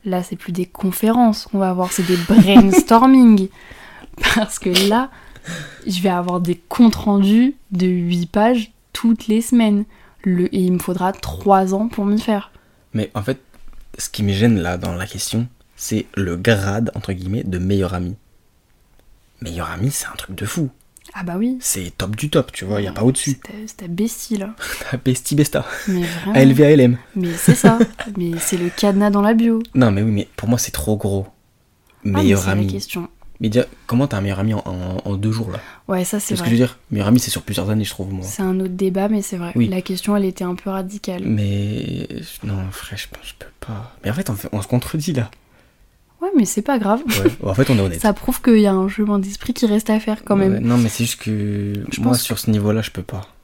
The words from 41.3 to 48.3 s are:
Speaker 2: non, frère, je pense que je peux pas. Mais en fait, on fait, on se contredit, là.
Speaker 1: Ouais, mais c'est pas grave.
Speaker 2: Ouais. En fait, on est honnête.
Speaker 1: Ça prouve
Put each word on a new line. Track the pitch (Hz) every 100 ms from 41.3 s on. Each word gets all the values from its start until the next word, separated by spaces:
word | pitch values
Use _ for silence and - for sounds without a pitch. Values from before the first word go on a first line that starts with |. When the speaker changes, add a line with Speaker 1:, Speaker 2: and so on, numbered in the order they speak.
| 107 101 101 101 107 - - - - - -
Speaker 2:
non, | 107 98 95
frère, | - - 101
je | -
pense | -
que | -
je | -
peux | - _ -
pas. | 107 117 -
Mais | -
en |
fait, | 127 190
on | 101
fait, | -
on | 107
se | 101
contredit, | 127 - 156 151
là. | 135 110 - _ _ _ _ _ _ _ _
Speaker 1:
Ouais, | 359 359
mais | 202
c'est | -
pas | 214 262
grave. | 202 233 294
Speaker 2:
Ouais. | 208 98 - 101
En | 98
fait, | 139
on | 117
est |
honnête. | 98 82
Speaker 1:
Ça | 220
prouve | 196 -